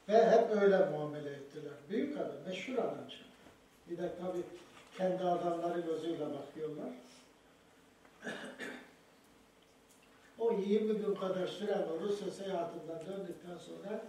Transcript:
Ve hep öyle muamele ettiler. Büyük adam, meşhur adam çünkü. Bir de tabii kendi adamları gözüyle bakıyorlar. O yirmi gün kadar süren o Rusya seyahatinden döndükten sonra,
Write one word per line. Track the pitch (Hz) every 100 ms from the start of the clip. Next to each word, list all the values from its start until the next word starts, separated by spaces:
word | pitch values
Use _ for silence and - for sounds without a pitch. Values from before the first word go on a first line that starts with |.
| -
Ve | 220 -
hep | 220 - 214
öyle | 202 185 151
muamele | 151 147 147 143
ettiler. | 139 - 156 143 135 143
Büyük | 226 294 -
adam, | - - 185
meşhur | 185 -
adam | 240 - - -
çünkü. | - - - - - - - 170
Bir | 170
de | 175 175
tabii | 185 175 - - - - - -
kendi | 185 175
adamları | 180 170 175 165 170 175
gözüyle | 165 156 165 147 147
bakıyorlar. | 135 - 156 151 147 247 - - - - - - - - - - - - - 214 - - - - 247 - - - - - - - - - - - - - - - -
O | 226
yirmi | 196 202 214 214
gün | 196 196
kadar | 180 185 185 170
süren | - 208 185
o | 160 165
Rusya | 202 202 185
seyahatinden | - 190 175 170 160 156 160 185
döndükten | 196 175 156 175 170
sonra, | 170 165 190 226